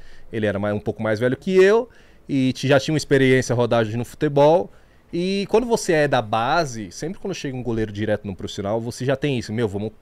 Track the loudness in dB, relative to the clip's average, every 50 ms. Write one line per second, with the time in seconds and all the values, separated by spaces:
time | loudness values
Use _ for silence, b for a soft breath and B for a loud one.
0 | b b b b b b -6 -2 -2 -2 0 -2 -2 -2 -2 -2 -4 -6 -6 -4
1 | -2 -2 0 0 0 0 -2 -2 -2 2 4 6 6 6 6 4 0 b b b
2 | b b b b -8 -4 -2 0 0 0 0 0 2 2 4 4 4 2 0 -2
3 | 0 2 4 4 6 6 4 4 2 2 0 0 2 2 2 2 2 0 -2 -4
4 | -6 -6 -6 -4 -2 0 4 4 6 6 6 4 2 -2 b b b b b b
5 | b _ -6 -4 -2 -2 -2 -2 -2 0 0 0 2 2 0 0 0 2 2 2
6 | 2 2 2 0 0 0 -2 0 0 0 0 0 0 -2 -4 -10 -12 -12 -10 -10
7 | -10 -10 -10 -8 -8 -8 -8 -8 -8 -8 -8 -6 -6 -4 -2 -2 -2 -4 -4 -4
8 | -4 -2 -2 -4 -4 -6 -10 -8 -10 -10 -8 -6 -4 -4 -4 -4 -4 -6 -8 -6
9 | -4 -2 -2 -2 -2 -2 -2 -4 -4 -6 -4 -2 -2 -2 -2 -4 -6 -8 -10 -12